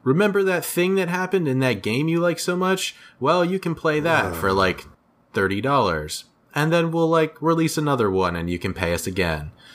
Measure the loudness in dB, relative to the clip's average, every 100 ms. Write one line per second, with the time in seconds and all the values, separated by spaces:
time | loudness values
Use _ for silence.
0 | 0 2 2 2 0 -2 -2 -2 0 0
1 | 0 -4 -2 0 0 0 0 0 -2 -2
2 | 0 0 0 0 -2 -2 0 -2 -4 -10
3 | -20 _ 0 2 2 0 -4 -2 -2 0
4 | 2 2 0 -2 0 2 2 0 -10 -20
5 | _ _ _ -2 0 0 0 2 2 -2
6 | -6 -12 -14 _ _ -2 0 2 0 0
7 | 2 2 0 0 0 2 0 0 0 2
8 | 2 2 0 -2 -4 -4 -4 -4 -2 -2
9 | -4 -2 -2 -2 -6 -16 -20